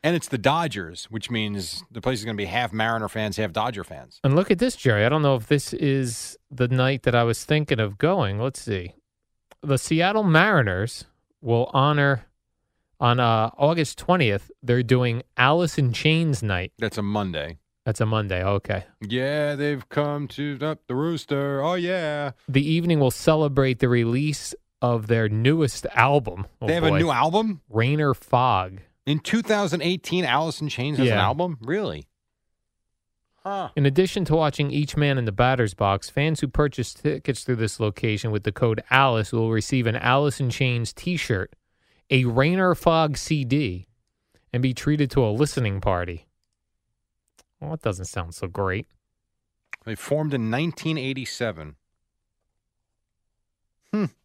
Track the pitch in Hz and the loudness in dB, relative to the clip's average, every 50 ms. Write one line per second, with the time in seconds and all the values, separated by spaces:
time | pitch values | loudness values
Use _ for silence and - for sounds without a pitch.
0 | - 156 175 160 - - - 120 95 135 143 160 - 156 120 104 90 80 90 - | 0 0 0 0 -2 -4 -6 0 2 2 2 2 -2 -4 -4 -8 -10 -10 -12 -16
1 | - - 107 113 - - 123 113 107 104 101 101 90 82 - - - _ - 117 | -16 -10 -10 -10 -8 -6 -4 -4 -4 -4 -4 -6 -8 -8 -10 -12 -14 _ -16 -6
2 | - 131 131 107 107 117 110 104 101 92 90 120 123 110 101 110 110 113 113 113 | -4 -2 -2 -2 -4 -6 -6 -6 -6 -4 -2 -2 -2 -2 -2 -2 0 0 0 -2
3 | 107 101 - 110 107 107 95 - 107 98 80 110 107 123 117 101 90 - - 67 | -4 -4 -4 -4 -4 -4 -2 -2 -4 -2 -2 -2 -2 -2 -4 -6 -10 -12 -14 -18
4 | 64 - - - - 139 135 165 196 - 202 175 233 262 - - - 131 110 104 | -18 -20 -20 -2 0 4 4 4 4 2 0 0 0 -2 -2 0 0 2 4 4
5 | 104 117 143 156 147 143 135 123 110 - 147 143 - - - 180 165 143 135 135 | 4 4 2 4 4 2 2 2 2 0 0 0 0 -4 -6 -2 0 0 0 0
6 | 131 120 113 - - - - _ _ _ 135 123 127 123 127 127 127 131 139 131 | -2 -4 -6 -8 -12 -14 -16 _ _ _ -2 -2 0 0 2 2 2 2 0 0
7 | - 127 120 120 117 117 113 - - - 151 151 151 - 139 110 110 104 101 98 | 0 2 4 4 4 4 0 -2 0 0 2 2 2 0 0 0 0 -2 0 0
8 | - 156 190 196 135 98 98 104 113 135 131 - - - 104 95 87 92 - _ | 0 2 2 2 0 0 -2 -2 -4 -4 -6 -8 -6 -4 -4 -4 -4 -8 -14 _
9 | _ _ _ _ _ _ _ _ _ _ - _ - 151 139 127 - - 165 160 | _ _ _ _ _ _ _ _ _ _ -20 _ -2 0 0 0 2 0 0 2
10 | 170 185 208 220 214 185 156 156 180 214 208 156 123 101 90 92 101 117 - - | 2 2 2 2 2 6 6 6 6 6 4 4 4 2 0 -2 -2 -4 -6 -12
11 | - _ _ _ _ _ _ _ - 117 117 117 123 - - 135 135 147 151 147 | -18 _ _ _ _ _ _ _ -2 0 2 2 2 2 2 2 2 4 4 4
12 | 143 139 139 117 - _ _ _ _ _ _ _ _ _ _ _ _ _ _ _ | 2 2 2 0 -4 _ _ _ _ _ _ _ _ _ _ _ _ _ _ _
13 | - 120 120 127 123 117 117 110 110 117 - - 139 147 170 170 156 - - - | 2 2 4 4 4 4 4 2 2 0 0 0 2 2 2 2 -2 -4 -4 -10
14 | - - 180 185 147 110 101 98 - - - _ - 123 120 123 127 113 131 123 | 0 0 2 4 4 2 2 0 -4 -8 -20 _ 0 0 2 2 4 2 2 2
15 | 123 120 117 120 - _ _ - 127 135 151 170 180 156 - - 143 123 117 - | 2 0 -2 -4 -6 _ _ 4 4 6 6 4 2 0 0 0 0 0 0 2
16 | - 156 160 165 170 156 139 - - 104 95 90 92 - _ - 117 107 - - | 2 2 2 4 2 0 0 0 0 -2 -2 -2 -2 -6 _ -6 -6 -4 -4 -4
17 | 104 101 104 104 101 92 85 76 73 80 85 - _ _ _ _ _ 120 107 - | -4 -2 -2 -2 -2 -2 -4 -6 -8 -8 -10 -16 _ _ _ _ _ -4 -2 0
18 | 117 110 110 110 104 98 92 90 92 95 101 98 - - 101 95 - _ _ _ | 0 0 0 0 -2 -2 -4 -2 0 0 0 -2 -2 -4 -6 -6 -6 _ _ _
19 | - 101 113 127 131 139 147 151 147 147 147 139 147 147 147 135 - _ - 147 | -10 -6 -4 -4 -2 -2 -2 -2 -2 -2 -2 -2 -2 -2 -2 -4 -8 _ -2 -2
20 | 147 147 147 147 147 131 - - 143 147 143 123 143 156 156 - _ _ 123 131 | -2 -2 -2 -6 -6 -8 -8 -8 -6 -6 -6 -4 -4 -6 -6 -6 _ _ -4 -2
21 | 151 165 170 156 - - 147 139 139 139 139 135 139 160 180 185 175 175 185 185 | -2 -2 -4 -6 -4 -4 -2 -2 -2 -2 -2 -2 -2 -2 -2 -2 -2 -2 -2 -2
22 | 165 151 151 147 147 139 131 _ _ - 131 135 143 151 160 170 170 175 170 151 | -2 -4 -4 -4 -6 -6 -8 _ _ 0 2 2 2 4 0 0 2 2 2 4
23 | 139 127 - - - - 160 156 156 147 139 135 135 131 127 113 - 123 123 120 | 4 2 2 2 2 4 4 4 2 2 2 2 2 2 2 2 2 2 4 2
24 | 117 113 117 131 143 151 143 - - - - - _ _ _ _ - 123 120 113 | 2 2 0 0 0 -2 -4 -4 -8 -12 -14 -16 _ _ _ _ 0 0 0 0
25 | 110 107 117 117 110 107 107 110 113 131 156 165 156 127 - - - - - - | 0 0 2 2 2 0 0 2 2 2 4 4 2 0 -2 -6 -10 -2 2 4
26 | 117 135 143 147 117 104 90 92 101 - _ _ 117 127 160 175 160 160 151 - | 4 6 4 2 0 -2 -8 -8 -10 -12 _ _ -2 -2 0 2 2 2 4 4
27 | 170 165 139 120 135 160 170 208 226 220 196 151 _ _ 107 110 113 127 143 151 | 2 2 2 2 2 2 2 2 0 0 -4 -6 _ _ -2 0 2 2 2 2
28 | 151 143 127 - - - - 123 127 127 113 95 92 92 95 98 - _ _ _ | 2 0 0 -2 -2 0 2 4 4 4 2 2 0 -4 -8 -18 -20 _ _ _
29 | _ 135 147 156 - - - 226 - - 214 208 202 170 143 175 143 170 180 180 | _ -2 -2 -2 -2 -2 -2 -2 0 0 0 0 2 0 -2 -2 -2 -2 -2 -2
30 | - - 165 185 180 131 120 143 160 165 - - 151 147 - - 123 147 151 - | -4 -4 -2 -2 0 2 2 0 0 -2 -4 -6 -6 -6 -6 -4 -4 -4 0 0
31 | 131 120 110 101 92 104 127 151 180 180 160 120 110 120 165 208 214 139 82 76 | 2 2 2 2 2 0 0 -2 -4 -4 -6 -8 -6 -6 -4 -4 -4 -6 -6 -8
32 | - _ _ _ _ _ _ _ _ _ _ _ _ _ _ _ _ _ _ _ | -12 _ _ _ _ _ _ _ _ _ _ _ _ _ _ _ _ _ _ _
33 | _ _ _ _ _ _ _ _ _ 190 202 196 180 139 _ 151 139 139 135 170 | _ _ _ _ _ _ _ _ _ -8 -6 -6 -6 -4 _ 2 2 4 4 4
34 | 190 185 - 208 180 - 156 165 160 147 - - 147 139 127 147 147 139 - 147 | 2 2 0 -4 0 2 2 2 2 0 0 -2 -4 -2 0 -2 -2 -2 0 0
35 | 147 143 139 131 120 110 98 98 123 127 131 123 120 104 - - 110 98 98 101 | 0 2 2 0 -2 -2 0 2 2 2 4 2 0 -2 0 0 0 0 0 0
36 | - - - 139 143 160 160 - - 139 - - 151 147 - - 120 - - - | -2 -4 -2 0 0 0 0 -2 -2 -2 0 0 0 0 0 -4 -6 -6 -8 -4
37 | - 147 147 143 - - 123 - - - 127 113 113 104 - - 113 107 98 - | -4 -4 -4 -2 -4 -6 -6 -6 -4 -4 -2 -2 -2 -4 -2 -2 -4 -4 -2 -2
38 | - 117 107 101 - 113 107 104 - 110 101 - 127 117 110 107 - - 127 131 | -2 -2 -2 -2 -4 -4 -4 -2 -2 -4 -2 0 0 0 0 -2 0 4 6 6
39 | 139 135 120 113 107 - - 117 113 113 113 110 107 - 139 131 120 113 110 120 | 6 6 4 2 0 0 0 0 0 2 0 0 0 0 -2 0 0 0 -2 0
40 | - 120 127 139 147 147 - - 135 120 113 - 135 127 123 120 117 - - - | 2 2 2 4 2 0 -2 -2 -4 -4 0 0 0 0 0 -2 -4 -6 -10 -10
41 | - 180 180 160 - - 120 92 95 - - _ _ _ _ _ _ _ _ _ | -6 -6 -4 -4 -2 -2 -2 -2 -2 -8 -12 _ _ _ _ _ _ _ _ _
42 | _ _ 135 131 127 120 113 123 135 160 180 190 190 180 170 - - 175 165 160 | _ _ 2 2 2 2 2 2 2 2 2 2 2 2 2 2 2 2 4 4
43 | 160 151 139 - - - 160 147 135 117 127 147 151 104 90 92 95 _ _ _ | 2 2 0 -4 -4 -2 -2 -2 0 0 0 0 0 -2 -6 -8 -12 _ _ _
44 | _ _ _ _ _ _ _ _ _ _ - 123 127 131 127 - - 143 151 151 | _ _ _ _ _ _ _ _ _ _ -4 -2 0 -2 -2 -2 -2 -2 0 0
45 | 143 127 - 143 123 107 104 117 151 143 - 139 123 104 98 101 - 110 95 87 | 0 0 2 2 2 2 2 0 0 0 0 -2 -2 -2 -4 -2 -2 -2 -2 -2
46 | 87 87 87 82 _ _ _ _ _ _ _ _ _ _ _ _ _ _ _ _ | -4 -6 -10 -12 _ _ _ _ _ _ _ _ _ _ _ _ _ _ _ _
47 | _ _ _ _ _ _ _ _ _ _ _ _ 143 147 160 156 - 113 98 95 | _ _ _ _ _ _ _ _ _ _ _ _ -10 -10 -10 -4 -4 -4 -4 -4
48 | 92 - - - 87 82 85 - - 92 92 - 98 95 92 101 - _ _ _ | -8 -8 -8 -8 -8 -8 -8 -10 -10 -8 -4 -2 -2 -2 -2 -4 -6 _ _ _
49 | _ _ _ _ _ _ _ _ _ _ _ _ _ _ - _ _ 113 110 - | _ _ _ _ _ _ _ _ _ _ _ _ _ _ -20 _ _ -12 -10 -10
50 | - - 139 151 156 151 139 131 113 110 113 131 156 170 - - - 165 160 156 | -4 -4 -2 -2 0 -2 -2 -2 -2 -2 -2 -2 -2 -2 -4 -4 -4 -4 -4 -4
51 | 127 135 135 131 127 - - - 123 113 95 80 76 76 73 _ _ _ _ _ | -4 -6 -6 -8 -8 -12 -8 -6 -6 -6 -6 -8 -12 -16 -18 _ _ _ _ _
52 | _ _ _ _ _ _ _ _ _ _ _ _ _ _ _ _ _ _ _ _ | _ _ _ _ _ _ _ _ _ _ _ _ _ _ _ _ _ _ _ _
53 | _ _ _ _ _ _ _ _ _ _ _ _ _ _ _ _ _ _ - 214 | _ _ _ _ _ _ _ _ _ _ _ _ _ _ _ _ _ _ -4 -4
54 | 202 135 _ _ | -4 -4 _ _